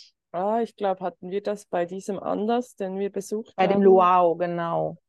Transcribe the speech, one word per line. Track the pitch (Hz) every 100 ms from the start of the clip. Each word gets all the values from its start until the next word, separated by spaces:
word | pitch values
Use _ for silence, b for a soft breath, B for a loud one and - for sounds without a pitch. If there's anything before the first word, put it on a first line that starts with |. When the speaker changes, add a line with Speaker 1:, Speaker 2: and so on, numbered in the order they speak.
| - _ _
Speaker 1:
Ah, | 175 196 226
ich | 226 -
glaub, | 202 190
hatten | 175 175 180
wir | 196
das | 202 208 -
bei | 180 175
diesem | 190 202 190
Anlass, | - 185 208 233 247 -
den | 190 190
wir | 196
besucht | 196 190 214 233 -
Speaker 2:
Bei | 190
dem | 202
Speaker 1:
haben? | 196
Speaker 2:
Luau, | 185 180 185 175 165
genau. | 175 175 170 165 156 165